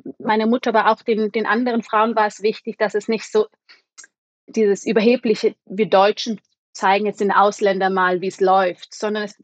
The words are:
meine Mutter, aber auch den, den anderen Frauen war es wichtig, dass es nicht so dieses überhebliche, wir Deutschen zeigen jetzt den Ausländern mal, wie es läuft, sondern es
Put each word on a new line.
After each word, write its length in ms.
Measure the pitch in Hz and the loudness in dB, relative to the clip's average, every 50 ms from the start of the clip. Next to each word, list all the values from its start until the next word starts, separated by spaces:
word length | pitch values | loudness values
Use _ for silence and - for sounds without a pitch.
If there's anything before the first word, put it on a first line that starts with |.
| - - - - | -14 -16 -16 -8
meine 280 | - 226 214 220 220 | -4 -2 0 0 2
Mutter, 220 | 226 240 262 - 247 214 | 0 0 0 -2 0 0
aber 160 | 247 254 277 | 2 4 2
auch 100 | 214 - | 2 0
den, 320 | _ 240 220 214 214 208 | _ -2 -2 -2 -2 -2
den 140 | - 226 - | -4 -4 -2
anderen 360 | - 208 233 254 247 233 233 | -2 -2 -2 -2 -2 -2 -4
Frauen 340 | - - 226 214 220 233 214 | -4 -2 0 0 0 2 2
war 100 | 220 208 | 0 0
es 160 | 208 - - | -2 -2 -4
wichtig, 340 | 196 220 208 - - 226 214 | -4 -4 -4 -4 -10 -12 -4
dass 180 | - 214 196 - | -4 -4 -2 -2
es 140 | 208 - - | -4 -2 -2
nicht 160 | 226 202 - - | -4 -4 -6 -2
so 140 | - 214 214 - _ _ _ _ - _ _ _ _ - - _ _ _ _ _ _ _ _ | 0 0 0 -2 _ _ _ _ -20 _ _ _ _ -20 -20 _ _ _ _ _ _ _ _
dieses 380 | - - 226 214 202 196 - - | -6 -2 0 2 2 0 0 -2
überhebliche, 680 | 226 202 226 208 240 254 247 - 214 208 - 226 208 - _ _ | -2 0 2 4 4 2 2 0 -2 0 0 0 -2 -4 _ _
wir 220 | - 190 202 214 156 | -10 -4 -4 0 2
Deutschen 500 | 196 190 196 214 208 - - 233 208 - _ _ _ _ _ _ | 4 4 4 2 0 -2 -6 -8 -10 -10 _ _ _ _ _ _
zeigen 340 | - - 214 190 196 202 214 | -8 -2 0 0 2 2 0
jetzt 140 | 202 202 - | -4 -4 -2
den 120 | 208 196 | -2 2
Ausländern 640 | - 190 202 208 202 - 214 196 190 190 196 190 190 | 2 4 2 2 2 0 0 0 0 0 -2 0 0
mal, 260 | 185 180 180 180 175 | 0 0 0 0 -2
wie 80 | 196 190 | -4 -6
es 120 | - - | -4 0
läuft, 540 | 190 185 190 196 190 180 175 - - - - | 2 2 4 2 2 0 -4 -8 -14 -20 -10
sondern 280 | - 220 208 214 214 | -8 -6 -6 -4 -6
es 140 | 208 202 - _ | -8 -10 -12 _